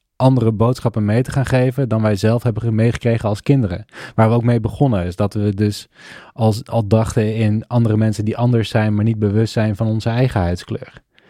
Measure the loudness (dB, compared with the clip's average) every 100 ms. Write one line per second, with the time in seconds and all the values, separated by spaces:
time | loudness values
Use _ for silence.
0 | _ _ 2 4 2 2 0 0 -4 -2
1 | 0 0 0 -2 0 2 0 0 -2 0
2 | 0 2 0 0 -2 -2 -2 0 0 0
3 | -2 0 -2 -2 0 2 2 -4 -10 -18
4 | -6 2 2 4 2 0 -2 0 0 2
5 | -2 -2 -2 0 -2 0 0 -2 -12 _
6 | -20 -20 -20 -2 0 0 -4 -4 0 0
7 | 2 0 -2 0 0 0 -2 0 2 2
8 | 0 0 -4 -2 0 2 0 0 0 2
9 | 0 0 0 2 0 0 -2 0 -2 -2
10 | -2 0 0 0 -2 -4 -6 -12 -12 -20
11 | _ _